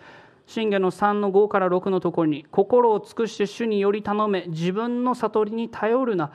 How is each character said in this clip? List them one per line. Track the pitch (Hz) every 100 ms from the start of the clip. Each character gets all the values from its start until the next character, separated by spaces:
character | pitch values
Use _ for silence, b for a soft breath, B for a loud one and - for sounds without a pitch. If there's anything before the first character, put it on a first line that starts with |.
| B B B B _
箴 | - 220
言 | 196
の | 185
三 | 175 208 208
の | 202
五 | 190 208
か | 202
ら | 185
六 | 180 190
の | 185
と | 170
こ | 160
ろ | 160
に、 | 143 -
「心 | - 196 247 240
を | 208
尽 | - -
く | 220
し | -
て | 202
主 | - 233
に | 208
よ | 196
り | 214
頼 | 208 208 214
め、 | 190 180
自 | 160 170
分 | 185 233 240
の | 247 247
悟 | 220 214 208
り |
に | 226 226
頼 | - 208 240 254
る | 196
な。 | 151